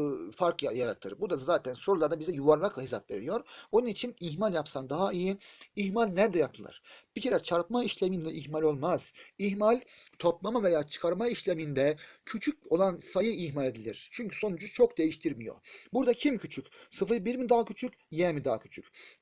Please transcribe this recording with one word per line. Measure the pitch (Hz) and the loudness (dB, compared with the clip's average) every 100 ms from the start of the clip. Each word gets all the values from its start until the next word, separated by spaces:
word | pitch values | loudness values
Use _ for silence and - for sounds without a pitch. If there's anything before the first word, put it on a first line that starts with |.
| 147 135 92 - | 0 -2 -8 0
fark | 175 170 | 0 2
ya-, | 135 | -2
yaratır. | 113 120 98 98 98 | 0 -2 -4 -8 -6
Bu | 196 | -4
da | 143 | -2
zaten | 131 165 131 | 0 0 0
sorularda | 127 - 190 151 160 | -4 0 2 2 0
bize | 156 | -4
yuvarlak | 147 139 151 196 160 | 2 6 6 4 -2
hesap | 131 110 - | -6 -6 -6
veriyor. | 101 123 226 - - - | -8 -4 -6 -6 -16 0
Onun | 247 247 | 2 2
için | 196 247 - | -2 -6 -8
ihmal | 170 151 214 | -8 -2 0
yapsan | 170 151 139 131 | 0 -4 -6 -6
daha | 151 196 | -2 0
iyi. | 175 185 196 - - - - | 0 -2 -4 -8 -20 -12 -4
İhmal | 196 208 226 | -2 0 2
nerede | 180 220 175 | 4 4 4
yapılır? | 135 - 101 - - - _ - | 0 -4 -18 -20 -20 -20 _ -6
Bir | |
kere | 247 185 | 0 0
çarpma | - 170 170 240 | 2 -2 0 0
işleminde | 233 - 185 185 160 | -2 0 -2 0 -4
ihmal | 160 139 156 | -6 -6 0
olmaz. | 156 143 160 160 - - - - | 2 2 0 0 -4 -16 -16 -4
İhmal | 202 196 214 247 - - - - | -2 2 4 2 -2 -20 -20 0
toplama | 175 170 196 240 | 0 2 0 2
veya | 196 165 147 | 4 4 0
çıkarma | - 170 180 233 | -2 -2 0 0
işleminde | - - 165 156 135 143 151 - - | -2 -2 -2 0 2 2 2 -6 -18
küçük | - 220 - - - | -10 -6 -4 -4 0
olan | 165 190 170 | 2 4 0
sayı | - 190 220 | -4 0 0
ihmal | 180 165 143 131 | -2 -4 -2 -2
edilir. | 113 110 104 - | -4 -8 -12 -12
Çünkü | - 220 - | -10 -8 -4
sonucu | 214 170 190 | -4 -4 -4
çok | - 240 - | 4 4 4
değiştirmiyor. | 160 156 156 120 110 - - - - | 0 0 -6 -6 -10 -14 -18 -20 -4
Burada | 240 247 | 2 2
kim | 233 294 240 | 4 2 0
küçük? | 175 - - - - | -4 -10 -12 -16 -14
Sıfır | - 180 233 | -4 0 0
bir | 190 247 | 0 -2
mi | 247 | 2
daha | 240 | 4
küçük? | 220 202 254 - _ | 2 -4 -10 -10 _
Y | 156 175 | 0 0
mi | 147 | 0
daha | 131 110 | -2 -2
küçük? | - - - - - - | -6 -18 -20 -20 -20 -16